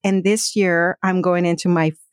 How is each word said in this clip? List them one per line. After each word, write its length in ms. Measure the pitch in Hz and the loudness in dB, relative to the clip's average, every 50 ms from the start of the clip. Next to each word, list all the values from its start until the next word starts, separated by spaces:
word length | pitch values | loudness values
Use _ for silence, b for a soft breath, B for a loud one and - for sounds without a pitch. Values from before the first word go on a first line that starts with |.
and 220 | - 196 196 190 175 | -2 -2 0 0 2
this 320 | 196 214 220 - - - | 0 0 0 -2 -4 -2
year 420 | 214 196 185 170 170 170 180 185 - - | 0 0 2 2 2 0 0 -2 -2 -4
I'm 180 | 190 185 185 | -2 -2 0
going 240 | 170 180 175 175 175 | 0 0 0 0 0
into 220 | 170 170 160 - | 0 -2 0 0
my 240 | 185 175 165 160 160 156 _ _ _ | 0 0 2 0 -2 -2 _ _ _